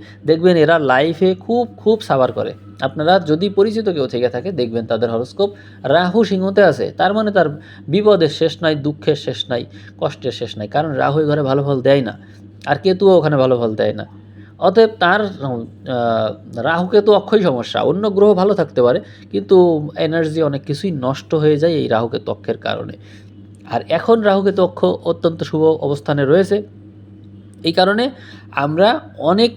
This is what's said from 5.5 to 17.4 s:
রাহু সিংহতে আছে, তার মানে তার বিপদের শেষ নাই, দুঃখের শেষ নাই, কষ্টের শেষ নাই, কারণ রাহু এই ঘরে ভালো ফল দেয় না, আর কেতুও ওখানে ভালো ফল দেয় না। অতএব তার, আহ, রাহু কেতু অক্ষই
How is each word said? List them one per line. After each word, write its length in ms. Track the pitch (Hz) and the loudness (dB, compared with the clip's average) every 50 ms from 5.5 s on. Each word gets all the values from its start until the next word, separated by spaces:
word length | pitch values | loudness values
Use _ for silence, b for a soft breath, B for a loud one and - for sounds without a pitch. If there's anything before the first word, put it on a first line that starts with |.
| B B B B B B B | B B B B B B B
রাহু 400 | 131 143 170 180 180 175 226 226 | 0 2 2 2 2 2 0 0
সিংহতে 380 | - 196 185 185 196 196 208 202 | 0 0 -2 -2 0 2 4 4
আছে, 300 | 175 147 - 104 - - | 4 4 2 -4 -6 -2
তার 180 | - 165 190 202 | -2 0 0 0
মানে 160 | 214 220 208 | 0 -2 0
তার 300 | 196 196 165 151 147 - B B B B B - | 2 2 2 2 0 -8 B B B B B -2
বিপদের 400 | 143 202 208 214 208 175 165 147 | -2 2 4 4 4 4 4 0
শেষ 340 | 147 - 160 165 - - 170 | 0 0 -2 -2 -2 -2 -2
নাই, 120 | 160 156 | -2 -2
দুঃখের 420 | 143 135 147 143 - - - 151 | 0 -2 -6 -6 -4 -2 -2 -2
শেষ 280 | 147 - - 127 - - - | -2 -2 -8 -8 -8 -6 -6
নাই, 180 | 123 120 - - B B B B B - | -4 -6 -6 -8 B B B B B -6
কষ্টের 340 | 165 156 147 - - 127 113 | -6 -6 -6 -6 -8 -8 -8
শেষ 260 | - 123 107 - 113 | -8 -10 -10 -10 -10
নাই, 100 | 104 104 | -10 -4
কারণ 240 | - 139 156 160 139 | -4 -2 -2 -2 -2
রাহু 280 | 131 135 135 143 156 | -2 0 0 0 0
এই 60 | 156 | 0
ঘরে 160 | 147 147 151 147 | 0 0 0 0
ভালো 220 | 131 135 143 143 | 0 0 0 0
ফল 160 | 143 139 131 | 0 -2 0
দেয় 200 | 123 135 139 143 | 2 2 2 2
না, 180 | 127 104 - - B B B B B B - - - | 2 -2 -8 -12 B B B B B B -20 -14 -4
আর 100 | 135 143 | -4 -4
কেতুও 420 | 139 - 190 185 185 202 196 185 170 | -2 0 -2 0 2 4 4 6 6
ওখানে 180 | 147 156 151 | 4 2 2
ভালো 220 | 135 131 131 127 120 | 2 2 2 2 0
ফল 160 | 117 113 107 | 0 -2 -2
দেয় 180 | 104 110 107 104 | -2 -2 -2 -2
না। 140 | 107 98 - B B B B B B B B B B | -4 -10 -14 B B B B B B B B B B
অতএব 320 | 160 185 185 226 226 226 220 - | -2 0 4 4 4 4 2 0
তার, 220 | 180 175 185 208 | 0 2 2 2
আহ, 1400 | 214 196 185 147 139 135 127 117 117 107 - - - 139 131 123 120 117 113 113 110 107 - - - - - 117 | 0 -4 -6 -8 -8 -8 -6 -8 -10 -12 -16 -18 -10 -8 -4 -2 -2 0 0 0 -2 -4 -6 -8 -16 -14 -10 -6
রাহু 260 | 113 147 165 170 180 | -4 -2 -2 -2 -2
কেতু 280 | 180 - 208 202 214 208 | 2 2 2 4 4 2
অক্ষই 280 | 196 202 - 220 214 | 2 2 2 0 2